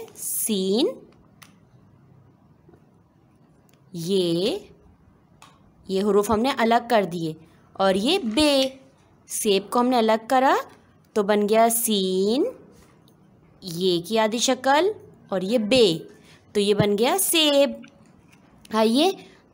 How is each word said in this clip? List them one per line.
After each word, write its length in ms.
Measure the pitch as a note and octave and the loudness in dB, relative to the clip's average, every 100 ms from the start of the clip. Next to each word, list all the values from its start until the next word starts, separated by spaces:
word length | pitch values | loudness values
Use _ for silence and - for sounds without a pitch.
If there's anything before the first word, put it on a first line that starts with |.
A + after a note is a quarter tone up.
| A4+ - | -6 -14
सीन 800 | - - - G#3 F#3+ G#3 F#4 C5 - _ _ _ - _ _ _ _ _ _ - _ _ _ _ _ - _ _ _ _ _ _ _ _ _ _ _ | -10 -6 -4 -2 0 0 -2 -4 -16 _ _ _ -20 _ _ _ _ _ _ -20 _ _ _ _ _ -20 _ _ _ _ _ _ _ _ _ _ _
ये, 760 | F3+ E3 G3 F3 E3+ G3+ G4 - - _ _ _ _ _ _ - _ _ _ - | -12 -4 -2 0 -2 -2 -6 -12 -20 _ _ _ _ _ _ -20 _ _ _ -6
ये 140 | F#3+ | -4
हरूफ 300 | G#3 G3 G#3 | 0 0 2
हमने 200 | G#3+ B3+ | 0 -2
अलग 360 | C4+ A3+ A#3 A#3 | 0 0 0 2
कर 160 | A#3 F#3 | 0 0
दिए। 280 | F3 D#3+ D#3+ - _ _ - | -4 -8 -8 -16 _ _ -2
और 220 | G3 G3 | 0 2
ये 200 | A3+ F#4+ | 0 -2
बे, 600 | A#3+ G#3+ D4+ C#4 C4+ C4 - _ _ _ - | -2 0 2 2 0 -4 -20 _ _ _ -14
सेब 400 | - A3 G3 G3+ | -6 0 -2 0
को 100 | B3 | -2
हमने 180 | A#3+ B3 | 0 2
अलग 300 | A3 A3 A3+ | 2 0 0
करा 280 | C4 C4 G4+ - - _ _ _ - | 2 2 0 -2 -16 _ _ _ -4
तो 80 | |
बन 240 | G3+ G#3 G#3 | 0 2 2
गया 200 | A3 A3+ | 4 2
सीन 760 | A#3 - G#3 F#3 F#3 G3 B3 A4 - - - - _ _ _ _ _ _ _ | 2 -2 0 0 0 0 0 -2 -6 -20 -20 -20 _ _ _ _ _ _ _
ये 360 | F#3 E3 F#3+ F3 | -12 -4 -2 -2
की 180 | E3+ A3 | -2 0
आधी 220 | A3 A#3 | 0 0
शक्ल 540 | A3+ B3+ C4 C#4+ F#4 G#4+ - - - | -2 -2 2 2 2 -4 -14 -20 -8
और 120 | F#3+ | -6
ये 140 | F#3+ A#3+ | -2 -2
बे, 380 | G#3 B3+ G#3 D#3+ - - - - _ G#3 | 2 4 4 0 -8 -20 -20 -20 _ -2
तो 40 | |
ये 140 | G3+ | 0
बन 220 | G3+ G#3 G#3 | 2 0 0
गया 220 | A#3+ F#4 | 0 0
सेब। 640 | - E4 D4+ C#4 C#4 A3+ - _ - _ _ _ _ _ - | 0 0 2 2 2 -2 -18 _ -20 _ _ _ _ _ -6
आइए 460 | G#3+ A3+ A#3+ E4+ - - - _ | 0 2 2 0 -2 -12 -20 _